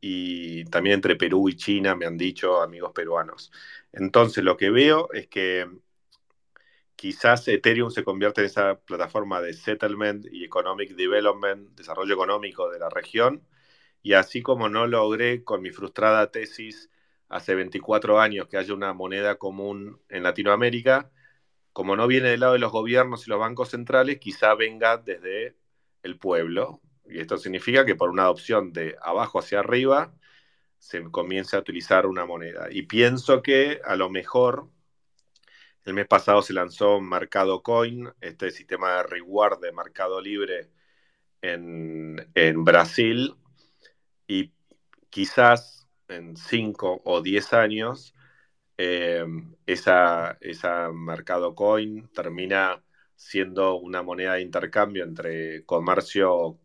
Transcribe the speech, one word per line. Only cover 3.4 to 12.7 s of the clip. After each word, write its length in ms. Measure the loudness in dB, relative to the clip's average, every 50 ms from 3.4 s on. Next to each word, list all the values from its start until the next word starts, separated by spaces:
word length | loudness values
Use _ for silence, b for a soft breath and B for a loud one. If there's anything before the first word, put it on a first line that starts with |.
| -20 -20 B B B B B B B B -10
Entonces, 520 | -6 -6 2 6 6 6 6 4 0 2
lo 120 | 2 2
que 140 | 2 2 2
veo 380 | 4 6 6 6 6 4 2 -2 -6
es 140 | -10 -12
que 420 | _ -6 -4 -2 -2 -2 -2 -4 -6 -10 -20 _ _ _ _ _ _ _ _ _ _ _ _ _ _ _ b b b b b b _ _
quizás 540 | _ -10 -10 -10 2 4 4 4 4 4 0
Ethereum 420 | 0 2 4 4 4 4 0 -2
se 140 | -2 -6 -4
convierte 380 | -4 -4 0 0 -2 0 0 -2
en 40 |
esa 320 | 0 0 0 0 0 0 -2
plataforma 640 | _ _ -6 -6 -6 -4 -4 -6 -4 -4 -4 -6
de 120 | -4 -6 -8
settlement 760 | -10 -6 -6 -4 -4 -4 -6 -4 -2 -4 -4 -4 -4 -10 -16
y 140 | -16 -14 -14
economic 500 | -6 -4 -4 -4 -4 -4 -6 -8 -10 -6
development, 760 | -4 -2 0 0 2 2 2 0 0 -2 -4 -4 -4 -10 -20 _
desarrollo 380 | _ -14 -12 -8 -6 -2 -2 0
económico 560 | 0 0 0 -2 -2 -4 -8 -8 -6 -6 -6